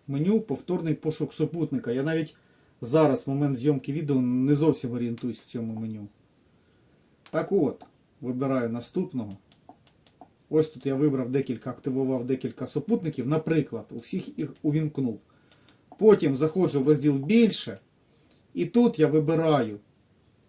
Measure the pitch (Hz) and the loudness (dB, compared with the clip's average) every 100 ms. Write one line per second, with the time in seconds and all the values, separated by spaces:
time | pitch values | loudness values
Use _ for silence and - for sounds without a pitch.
0 | - 139 170 220 220 135 - 180 160 143 | -8 -2 2 2 0 -6 -4 -4 -2 -2
1 | 156 - 151 - 151 170 156 131 117 123 | -2 -4 -6 -2 -4 -2 -4 -4 -4 -4
2 | 151 160 156 - _ _ _ _ 120 151 | -2 -2 -4 -10 _ _ _ _ 0 4
3 | 151 127 - 135 147 127 135 139 - 147 | 4 2 -2 0 0 0 0 0 -2 -6
4 | 143 131 123 127 135 143 156 135 123 120 | 0 0 2 0 2 4 4 2 -4 -4
5 | 120 117 123 110 - 120 113 110 113 107 | -4 -4 -6 -8 -10 -8 -8 -8 -8 -10
6 | 101 _ _ _ _ _ _ _ _ _ | -14 _ _ _ _ _ _ _ _ _
7 | _ _ - 156 165 196 131 - - _ | _ _ -8 -6 0 2 0 -2 -16 _
8 | _ _ 123 123 135 131 117 117 - 180 | _ _ -8 -4 -2 0 -2 -4 -6 -6
9 | 185 127 104 95 _ - - - - _ | -4 -6 -8 -12 _ -20 -20 -20 -20 _
10 | - _ - _ _ 151 156 - 139 135 | -20 _ -20 _ _ 0 0 -2 -4 0
11 | 151 135 123 135 131 117 127 123 139 131 | 0 0 -2 -2 -2 -6 -8 -8 -4 -2
12 | 131 131 127 131 123 - 127 147 143 240 | -2 -2 -2 -4 -4 -8 -6 -6 0 -2
13 | 165 151 120 156 160 160 - 113 - 117 | 0 -4 -2 -2 0 0 0 -8 -10 -10
14 | - 190 - - 143 - 156 151 151 143 | -6 -6 -8 -8 -10 -4 -2 0 -2 -2
15 | 127 107 _ _ _ - _ _ _ - | -4 -6 _ _ _ -20 _ _ _ 4
16 | 214 196 156 131 156 185 175 139 131 147 | 6 8 4 2 0 2 0 2 4 4
17 | 147 135 139 226 220 - - 101 _ _ | 4 0 4 6 6 2 -6 -10 _ _
18 | _ _ _ _ _ - 170 240 240 - | _ _ _ _ _ -6 0 4 2 4
19 | 147 156 147 160 160 143 110 104 - _ | 4 4 2 2 4 2 0 -6 -16 _
20 | _ _ _ _ | _ _ _ _